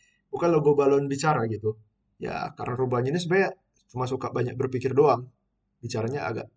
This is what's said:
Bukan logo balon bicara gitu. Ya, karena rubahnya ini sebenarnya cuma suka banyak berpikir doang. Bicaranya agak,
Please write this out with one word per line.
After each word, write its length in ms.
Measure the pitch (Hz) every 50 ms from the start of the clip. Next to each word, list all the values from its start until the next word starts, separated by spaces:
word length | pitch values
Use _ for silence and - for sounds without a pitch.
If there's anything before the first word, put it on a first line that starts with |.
| _ _ _ _ _
Bukan 240 | _ - - 165 170
logo 240 | 170 151 143 147 143
balon 320 | 139 139 139 139 143 143
bicara 400 | 139 139 139 160 156 143 120 113
gitu. 320 | 110 107 101 107 107 110 - _ _ _ _ _ _ _ -
Ya, 320 | - - - - - - - -
karena 160 | 104 120 123
rubahnya 400 | 127 131 123 123 120 123 135 156
ini 60 | 180 175
sebenarnya 320 | 156 180 196 190 - - - _ _ _ _ _ _ -
cuma 160 | 123 127 123
suka 240 | 131 131 127 117 127
banyak 240 | 127 120 127 - 120
berpikir 320 | 127 131 127 120 - 131
doang. 400 | 120 135 151 143 123 120 127 - _ _ _ _ _ _ _ _ _ _
Bicaranya 480 | 123 117 - 110 113 113 139 147 -
agak, 200 | 92 113 - - - _